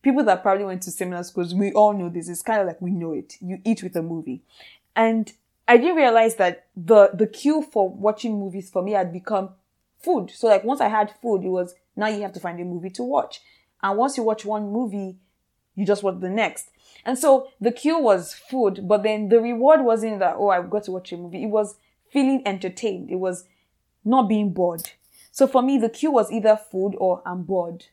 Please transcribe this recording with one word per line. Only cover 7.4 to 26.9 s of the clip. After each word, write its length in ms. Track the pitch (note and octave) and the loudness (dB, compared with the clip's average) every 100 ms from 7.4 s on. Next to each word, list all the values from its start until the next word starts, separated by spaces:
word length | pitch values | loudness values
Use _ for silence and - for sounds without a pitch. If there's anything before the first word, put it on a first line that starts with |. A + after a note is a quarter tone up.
| C#4+ D#4 | -2 0
for 300 | - A3 F#3+ | -2 -2 -2
watching 500 | - G#3 G#3+ A#3 G#3 | 0 -4 -2 -6 -6
movies 300 | G3 F#3 F#3 | -6 -10 -6
for 120 | F#3+ | -6
me 100 | F#3 | -2
had 200 | G#3 F#3 | -2 -4
become 380 | F3 F3+ G#3 F#3+ _ _ _ _ _ | -8 -6 -6 -6 _ _ _ _ _
food. 320 | - E4 F3+ | -2 -2 -2
So, 160 | - A#3 | -2 4
like, 180 | G3 | 4
once 160 | G#3+ F#3+ | 4 0
I 80 | C#3 | 0
had 240 | G#3+ G#3 - | 0 -2 -4
food, 240 | - G3 | -2 -2
it 40 | F#3 | -2
was, 260 | F#3 F3+ - _ | -4 -4 -10 _
now 140 | - G#3+ | -6 -4
you 140 | G#3+ | -4
have 100 | G3+ | -6
to 60 | F#3 | -8
find 180 | F3 E3+ | -10 -8
a 60 | |
movie 260 | F3 F3 F#3 | -10 -8 -10
to 120 | F#3 | -8
watch. 400 | B3 C#4 - - _ _ _ _ | -2 -2 -2 -10 _ _ _ _
And 160 | G3 G3+ | -4 0
once 180 | C4 C4+ | -2 0
you 60 | |
watch 220 | A3+ G#3+ | -2 -2
one 260 | G3+ G#3+ G#3 | -4 -6 -4
movie, 460 | G#3 B3 G3+ F#3+ F#3 _ _ _ _ _ - | -4 -4 -6 -10 -12 _ _ _ _ _ -6
you 80 | |
just 180 | G3 G3+ | 0 0
watch 180 | G3+ F3+ | 0 -4
the 100 | F3+ | -6
next. 400 | G3+ G3+ - - _ _ - | -2 -4 -6 -18 _ _ -14
And 140 | - C4 | -6 0
so 300 | D#4 C4+ C4 _ | 4 4 2 _
the 120 | G#3 | -4
cue 260 | A#3 D4 E4 | -2 -2 2
was 340 | B3+ F#3+ E3 | 2 2 0
food, 540 | - - B3+ G#3+ F#3+ F#3+ | -16 -8 -2 0 -2 0
but 160 | G#3 | 0
then 260 | G#3 G#3+ G#3 | 2 -2 4
the 120 | A#3 | 4
reward 400 | A#3 A#3 C4 D#4 | 4 2 6 6
wasn't 400 | B3 A3+ A3 G#3 | 4 0 -2 -2
that, 160 | F3+ - | -2 0
"Oh, 120 | G3+ | 0
I've 200 | F#3 F3+ | 0 0
got 140 | G#3+ | -6
to 80 | G#3 | -6
watch 200 | F#3 F#3 | -10 -10
a 40 | F3 | -14
movie." 260 | F3 F3 | -12 -8
It 60 | G#3+ | -2
was 260 | G#3+ G#3 - _ _ _ | 0 -2 -6 _ _ _
feeling 360 | C#4+ C4 C4+ G#3 | 0 2 2 -2
entertained. 640 | G3 F#3 F3+ A3+ F#3 E3+ | -4 -8 -4 -6 -4 -6
It 60 | F#3 | -4
was 280 | F#3 F3+ - _ _ _ _ _ | -4 -6 -12 _ _ _ _ _
not 240 | G#3 B3+ G#3 | 0 2 2
being 240 | G#3+ G#3 | 2 0
bored. 380 | F3+ F3 E3 - - _ _ _ | 0 -2 -2 -12 -18 _ _ _
So 160 | - C4+ | 2 2
for 140 | C4 | 4
me, 140 | B3+ C#4 | 2 2
the 100 | E4 | 0
cue 240 | - D#4 | -2 0
was 180 | C4+ G#3 | 2 0
either 260 | A3+ G#3+ G#3+ | 0 2 2
food 380 | - F#3+ G3 | 0 -4 -4